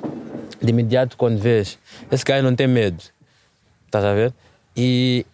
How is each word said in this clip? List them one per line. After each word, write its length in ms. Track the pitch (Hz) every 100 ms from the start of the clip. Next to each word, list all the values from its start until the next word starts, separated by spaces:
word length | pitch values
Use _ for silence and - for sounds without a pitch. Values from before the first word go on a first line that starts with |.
| - - - - - -
de 80 | 113
imediato 460 | 117 113 127 131 -
quando 220 | 120 107
vês. 400 | 117 113 98 - - - -
Esse 140 | 135
cara 180 | - 135
não 120 | 131
tem 120 | 123 135
medo, 360 | 123 104 82 - _ _ _ _ _ _ _ _
estás 180 | 107
a 80 | 101
ver? 220 | 101 120 - _ _ _ -
E, 460 | 127 123 127 123 -